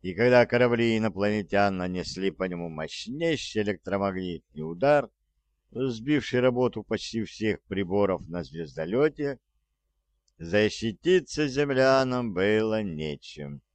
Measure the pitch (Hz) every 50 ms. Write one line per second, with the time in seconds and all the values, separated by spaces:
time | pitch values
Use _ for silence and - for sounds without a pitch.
0 | - 92 90 90 117 123 123 123 120 - 123 120 127 123 120 117 117 117 113 110
1 | 110 110 87 95 101 104 107 107 98 - - 101 101 101 95 92 90 90 90 90
2 | 85 - - 92 95 98 - - 92 92 87 85 87 85 80 78 80 - - -
3 | - 107 127 151 170 165 156 - - - - 107 104 104 101 - _ - 95 98
4 | 98 98 92 92 92 90 85 78 _ _ _ 76 78 80 85 87 110 139 147 147
5 | 123 104 _ _ _ _ _ _ _ _ _ _ _ _ - 113 131 135 117 110
6 | 110 139 151 143 117 - - 123 123 131 123 123 127 120 - 110 104 _ 113 104
7 | - - - 113 107 - - - 107 110 95 - _ _ 98 95 101 85 92 101
8 | 101 95 92 85 - 78 85 87 82 64 71 80 82 73 65 78 80 85 101 -
9 | - 156 143 - 147 143 135 117 _ _ _ _ _ _ _ _ _ _ _ _
10 | _ _ _ _ _ _ _ _ 82 82 90 104 107 104 - - 110 117 98 _
11 | _ 165 185 185 - - - 151 151 143 127 139 147 143 135 131 131 135 135 135
12 | 131 127 127 127 123 113 92 87 95 104 107 110 110 110 107 110 107 98 80 76
13 | 78 76 73 71 - - - 73 71 71 71 69 _ _